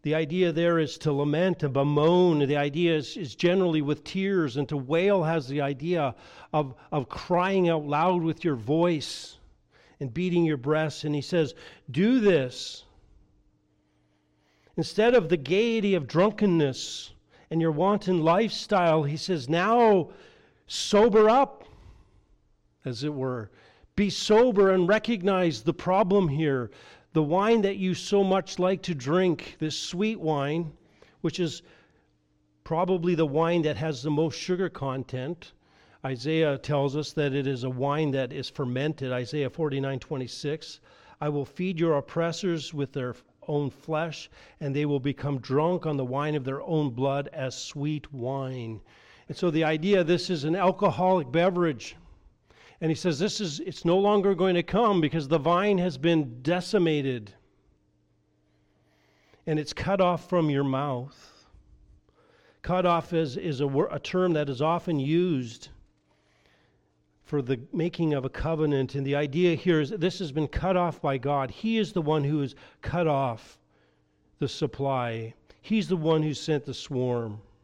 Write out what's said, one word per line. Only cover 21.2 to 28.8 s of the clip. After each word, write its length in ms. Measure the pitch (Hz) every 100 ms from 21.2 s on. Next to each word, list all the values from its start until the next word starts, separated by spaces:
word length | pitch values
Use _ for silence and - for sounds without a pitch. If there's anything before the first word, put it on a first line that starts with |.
| 214
up," 340 | 247 277 - - - - - _ _ _ _ _ _ _ _
as 200 | - 117
it 100 | 147
were. 380 | 147 131 127 107 - - _ _ -
"Be 140 | 202
sober 640 | - - 214 254 202 196
and 180 | 190 175
recognize 720 | 214 - 226 180 190 175 135
the 120 | 160
problem 540 | - - 185 196 202 175
here. 440 | 143 156 135 117 - - - _
The 100 | 160
wine 380 | 147 175 208 226
that 160 | 196 196
you 160 | 185
so 300 | 175 - 202
much 360 | 190 190 180 -
like 220 | 180 190